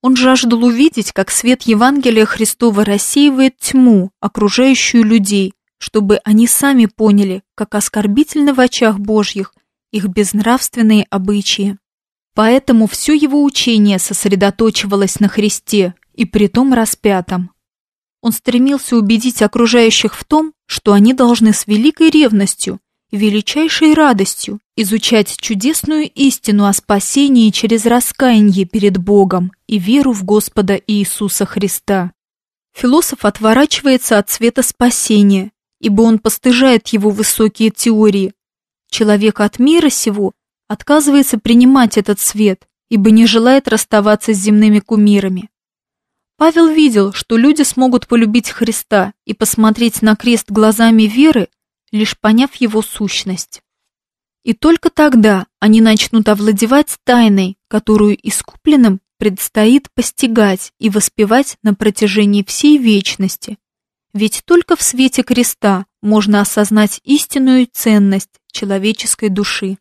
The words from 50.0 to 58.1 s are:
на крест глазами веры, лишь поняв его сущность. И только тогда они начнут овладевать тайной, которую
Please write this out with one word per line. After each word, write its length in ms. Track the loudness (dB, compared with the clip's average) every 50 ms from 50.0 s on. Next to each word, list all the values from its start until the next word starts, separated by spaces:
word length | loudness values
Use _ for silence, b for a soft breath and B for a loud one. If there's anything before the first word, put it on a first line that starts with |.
на 160 | 0 0 0 0
крест 340 | 0 -2 -2 -2 -2 -4
глазами 520 | 0 2 2 2 2 2 2 4 4 4 2
веры, 440 | 2 2 2 2 4 4 2 -2 -4 _ _ _ _ _ _ _ _
лишь 280 | -4 -4 -4 -4 -6 _
поняв 340 | -2 0 2 2 0 -2 -2
его 260 | -4 -4 -2 -2 -4
сущность. 800 | -6 -6 -8 -8 -8 -6 -6 -8 -8 -8 -10 -10 -10 _ -18 -20 _ _ _ _ _ _ _ _ _ _ _ _ _ _ _ _ _
И 100 | -6 -6
только 360 | _ 2 0 0 2 0 -4
тогда 580 | _ 0 0 2 4 4 4 4 2 0 -2 _ _ _
они 200 | 2 2 4 4
начнут 480 | 4 4 2 0 -2 -2 -2 0 0 0
овладевать 680 | 0 0 0 -2 0 0 0 2 2 2 2 0 -6 -10 _
тайной, 520 | 0 2 2 4 4 2 0 -2 -4 -8 _ _ _
которую 480 | -6 -6 -2 0 0 2 2 0